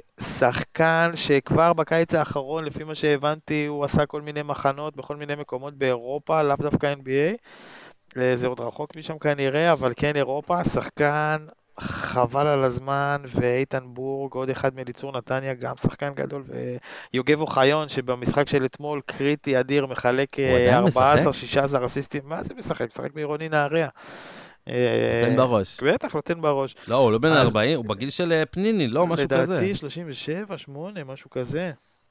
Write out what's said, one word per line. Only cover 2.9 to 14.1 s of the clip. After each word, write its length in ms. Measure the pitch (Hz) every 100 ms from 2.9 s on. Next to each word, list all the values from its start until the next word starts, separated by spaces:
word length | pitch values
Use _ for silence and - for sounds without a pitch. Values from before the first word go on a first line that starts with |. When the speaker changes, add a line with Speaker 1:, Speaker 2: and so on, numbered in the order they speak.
| 156
Speaker 1:
שהבנתי, 720 | 156 147 147 156 - 151 147
הוא 200 | 147 143
עשה 200 | - 147
כל 160 | 151
מיני 200 | 147 147
מחנות 520 | 147 143 139 139 151 143
בכל 200 | - 147
מיני 200 | 147 147
מקומות 380 | 147 127 139
באירופה, 680 | 143 135 123 120 143 - 160
לאו 140 | 147 139
דווקא 340 | 143 143 147
אן 100 | 143
בי 80 | 131
איי. 240 | 135 156 226 - - - - - - _ 131
אה, 180 | 127 123
זה 120 | 127
עוד 120 | 123
רחוק 360 | 120 - 147 160
משם 200 | 156 156
כנראה, 540 | 151 143 135 139 170
אבל 220 | 156 127 120
כן 200 | 147 147
אירופה, 480 | 127 139 147 175
שחקן 840 | 170 135 117 - 147 147 151 156 156 - _ -
חבל 680 | - - - 123 123 131 147
על 160 | 143
הזמן, 580 | 135 123 131 139 143 143 139
ואיתן 560 | 123 123 123 135 135 127
בורג, 400 | 123 131